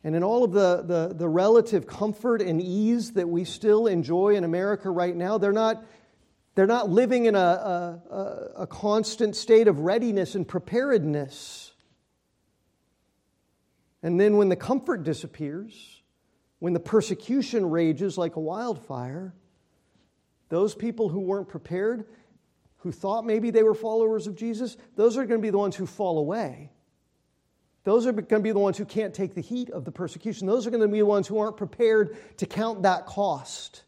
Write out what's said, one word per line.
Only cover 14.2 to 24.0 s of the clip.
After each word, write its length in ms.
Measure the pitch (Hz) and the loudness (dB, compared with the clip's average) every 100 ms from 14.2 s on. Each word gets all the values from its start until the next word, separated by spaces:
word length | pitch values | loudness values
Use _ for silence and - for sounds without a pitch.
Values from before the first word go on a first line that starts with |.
then 160 | 208 208 | 4 4
when 120 | 196 | 2
the 60 | |
comfort 480 | 180 - 269 - 233 | 0 -2 -4 -2 -4
disappears, 1000 | 151 151 - - 147 160 214 - - _ _ _ _ _ _ _ | -4 -6 -10 -12 -10 -10 -14 -20 -20 _ _ _ _ _ _ _
when 120 | 170 | -4
the 60 | 170 | -4
persecution 880 | - 220 214 220 - 269 - 233 180 | 2 0 2 -6 -2 -2 -2 -2 0
rages 480 | 165 165 151 196 185 | 0 0 0 -4 -4
like 200 | 165 165 | -6 -4
a 40 | |
wildfire, 960 | 156 190 240 160 - 127 123 151 185 175 _ _ _ _ _ _ _ _ _ _ _ | -6 -6 -6 -8 -10 -10 -10 -10 -14 -18 _ _ _ _ _ _ _ _ _ _ _
those 260 | 165 208 208 | 0 0 -2
people 320 | 220 226 208 | -8 -4 -4
who 100 | 180 | -2
weren't 300 | 185 - 180 | -4 -4 -6
prepared, 560 | 170 - 180 208 240 214 - _ _ _ _ _ _ | -14 -8 -4 -4 -4 -10 -20 _ _ _ _ _ _
who 160 | 180 | -12
thought 340 | - 196 226 226 | -8 -4 -4 -2
maybe 240 | 220 233 | -2 2
they 140 | 226 | 4
were 100 | 220 | 4
followers 540 | 220 220 226 | 2 -2 0